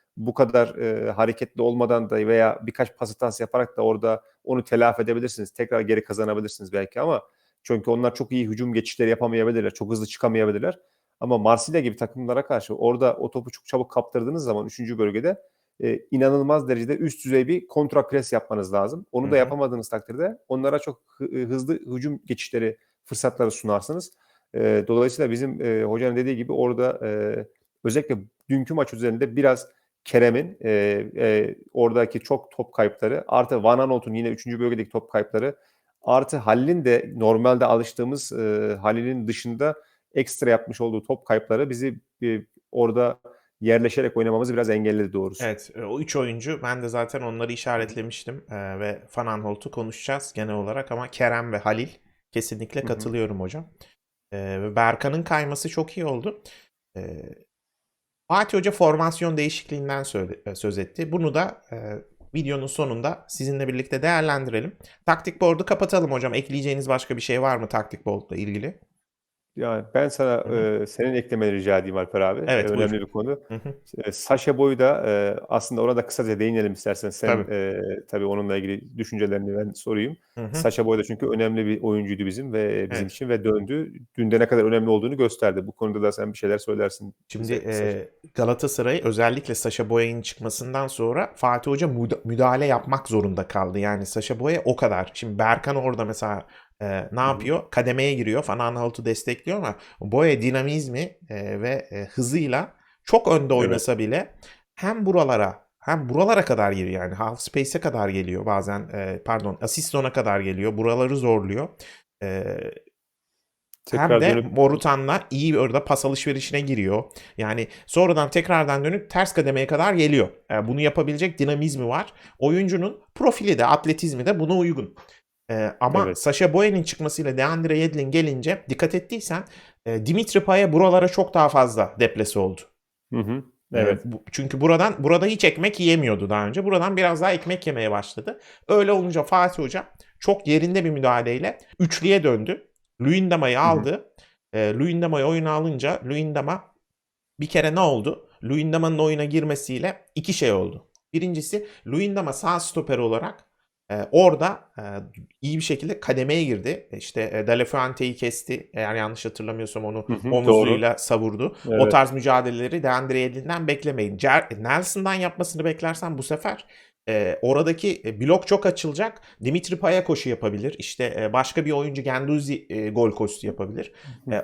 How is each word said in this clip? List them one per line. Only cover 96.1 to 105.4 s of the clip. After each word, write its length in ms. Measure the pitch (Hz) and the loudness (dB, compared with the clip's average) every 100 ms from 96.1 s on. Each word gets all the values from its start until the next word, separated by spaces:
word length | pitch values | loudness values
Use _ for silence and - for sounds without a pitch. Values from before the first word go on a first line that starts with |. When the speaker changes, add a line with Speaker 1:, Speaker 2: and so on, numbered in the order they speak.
| 110 107 101 - - _ - | -4 -6 -6 -10 -20 _ -10
Speaker 2:
e, 40 | 104 | -6
ne 320 | 95 - 123 | -6 -4 -2
Speaker 1:
Hı 60 | 135 | 0
hı. 20 | |
Speaker 2:
yapıyor? 440 | 107 117 165 - | 0 -2 -4 -2
Kademeye 420 | - 120 127 139 | 0 0 0 0
giriyor. 320 | 127 110 117 - | 0 0 -2 -2
Van 100 | 110 | -2
Aanholt'u 460 | 117 120 117 117 113 | -2 -2 -6 -4 -4
destekliyor 520 | 113 - 120 - 202 | -4 -4 -6 -4 -4
ama 180 | 135 101 - - | -4 -8 -16 -12
Boey 400 | 104 123 160 127 | -2 4 4 4
dinamizmi, 760 | 123 131 139 151 135 123 180 - - | 2 0 -2 -4 -4 -6 -8 -10 -14
e, 320 | 104 101 101 | -10 -8 -6
ve, 260 | 117 135 - | -4 -4 -6
e, 140 | 101 98 | -12 -10
hızıyla 680 | - 120 160 143 131 185 _ _ _ | -4 -2 0 0 -2 -4 _ _ _
çok 240 | - 226 190 | 4 4 6
önde 260 | 160 139 | 2 4
Speaker 1:
Evet. 100 | 127 | 2
Speaker 2:
oynasa 340 | 98 90 - 113 | 4 0 0 -2
bile 360 | 110 151 208 - - - _ - | 0 -2 -4 -14 -20 -20 _ -6
hem 300 | 190 226 196 | -4 -2 2
buralara 580 | 180 139 113 | 4 4 2